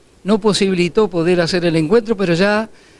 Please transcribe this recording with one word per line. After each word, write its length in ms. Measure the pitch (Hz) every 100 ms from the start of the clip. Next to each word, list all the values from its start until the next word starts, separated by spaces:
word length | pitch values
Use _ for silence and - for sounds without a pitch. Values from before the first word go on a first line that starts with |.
| _ _
no 160 | 185 214
posibilitó 680 | 220 165 190 185 175 - 214
poder 320 | 175 165 175
hacer 260 | 165 180 170
el 100 | 165
encuentro, 420 | 156 226 214 202
pero 160 | 185
ya 340 | 165 202 208 220 - - -